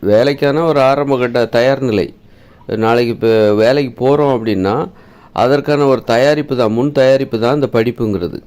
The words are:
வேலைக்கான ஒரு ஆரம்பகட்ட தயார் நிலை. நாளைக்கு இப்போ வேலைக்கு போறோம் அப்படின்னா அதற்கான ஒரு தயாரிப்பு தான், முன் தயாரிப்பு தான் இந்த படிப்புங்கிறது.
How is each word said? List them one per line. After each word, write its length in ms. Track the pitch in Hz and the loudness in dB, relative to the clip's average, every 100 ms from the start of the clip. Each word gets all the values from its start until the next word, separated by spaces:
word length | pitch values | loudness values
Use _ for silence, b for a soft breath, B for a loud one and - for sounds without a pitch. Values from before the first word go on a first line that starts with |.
வேலைக்கான 600 | 95 107 131 143 143 143 165 | 2 2 2 0 -2 0 0
ஒரு 140 | 147 | 2
ஆரம்பகட்ட 640 | 131 139 143 135 123 120 113 | 2 0 0 -2 0 0 0
தயார் 360 | 120 123 135 | 0 0 0
நிலை. 320 | 131 107 82 - b b b b b 107 | -2 -2 -4 -8 b b b b b -4
நாளைக்கு 380 | 110 120 120 | 0 0 0
இப்போ 400 | 113 113 110 107 | -2 0 2 2
வேலைக்கு 400 | 104 110 139 135 117 | 2 2 2 -2 -2
போறோம் 360 | 127 143 143 131 | 0 2 2 0
அப்படின்னா 400 | 110 101 95 117 175 B B B B | -2 -2 -2 -2 -6 B B B B
அதற்கான 520 | - 117 143 139 147 143 | -2 0 0 0 0 2
ஒரு 180 | 127 | 0
தயாரிப்பு 520 | - 117 135 151 147 127 | 0 0 2 0 -2 -2
தான், 160 | 113 | 0
முன் 200 | 113 139 | 0 -2
தயாரிப்பு 480 | 143 131 135 135 117 | 2 2 2 0 -2
தான் 140 | 117 | 0
இந்த 160 | 147 131 | 0 0
படிப்புங்கிறது. 640 | 117 113 117 113 98 85 - | 0 -2 -2 -4 -2 -4 -8